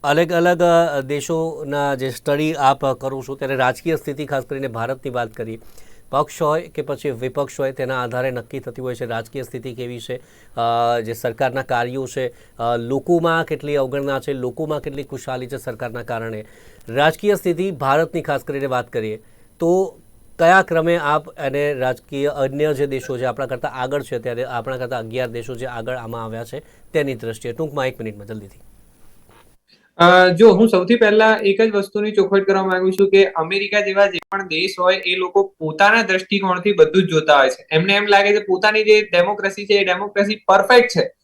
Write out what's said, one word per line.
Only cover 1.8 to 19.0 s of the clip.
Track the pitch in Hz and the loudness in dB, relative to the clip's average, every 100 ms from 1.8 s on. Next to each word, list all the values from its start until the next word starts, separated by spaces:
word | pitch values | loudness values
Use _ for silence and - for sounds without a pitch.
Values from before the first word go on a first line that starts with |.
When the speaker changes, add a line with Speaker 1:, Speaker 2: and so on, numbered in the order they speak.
| 143 | -2
Speaker 1:
જે | 135 131 | -2 -4
સ્ટડી | 123 - 143 156 | -4 -2 0 0
આપ, | 147 135 139 139 | 2 2 2 -2
અ, | |
કરો | 127 135 135 123 | -2 -6 -8 -10
છો, | |
ત્યારે | 135 135 131 | -8 -4 0
રાજકીય | 127 127 165 156 | 0 0 -4 -4
સ્થિતિ, | - 143 143 | -4 -10 -4
ખાસ | 143 | -4
કરીને | 131 139 135 | -4 -8 -8
ભારતની | 113 117 131 139 | -6 -6 -6 -6
વાત | 123 117 | -6 -6
કરીએ, | 110 113 110 - - - - - | -8 -12 -12 -16 -20 -20 -20 -6
પક્ષ | 135 151 - | -4 -4 -2
હોય | 151 160 | 0 0
કે | 170 - | -4 -10
પછી | 147 139 147 | -8 -6 -6
વિપક્ષ | 117 127 143 139 - | -6 -6 -4 -6 -4
હોય, | 135 | -6
તેના | 131 127 131 | -4 -4 -4
આધારે | 123 123 131 | -4 -4 -4
નક્કી | 123 113 135 | -6 -10 -12
થતી | 127 117 | -12 -10
હોય | 127 | -8
છે | 120 120 | -8 -6
રાજકીય | 117 113 139 | -6 -8 -12
સ્થિતિ | 123 131 127 | -10 -12 -12
કેવી | 117 123 123 | -10 -10 -12
છે, | - 123 - _ - - | -10 -12 -12 _ -14 -4
અ, | 117 117 117 120 | -2 0 0 0
જે | 113 | -4
સરકારના | 113 120 110 131 127 | -6 -6 -2 -2 -2
કાર્યો | 131 120 123 131 127 | -4 -2 -2 -6 -8
છે, | - 127 - _ - | -6 -8 -8 _ -6
અ, | 117 120 | -2 -2
લોકોમાં | 117 135 156 170 165 165 | -2 -4 0 0 2 0
કેટલી | 160 151 151 | -2 -6 -2
અવગણના | 147 135 139 139 135 | -2 -2 -4 -4 -4
છે, | 143 | -4
લોકોમાં | 139 123 120 156 151 | -6 -6 -6 -6 -6
કેટલી | 147 139 | -6 -10
ખુશાલી | - 135 - 127 127 | -12 -12 -8 -8 -8
છે | 135 | -10
સરકારના | - 110 123 117 | -10 -10 -10 -10
કારણે. | 117 117 113 107 107 - - - - | -8 -8 -6 -10 -14 -20 -20 -20 -8
રાજકીય | 120 156 156 208 | 2 2 2 -2
સ્થિતિ | 196 180 165 190 | 0 -2 -2 -4
ભારતની | 151 135 143 165 170 | -4 0 2 0 -4
ખાસ | 156 139 | -4 -6
કરીને | - 139 139 | -4 -6 -2
વાત | 127 117 | -4 -4
કરીએ | 123 | -6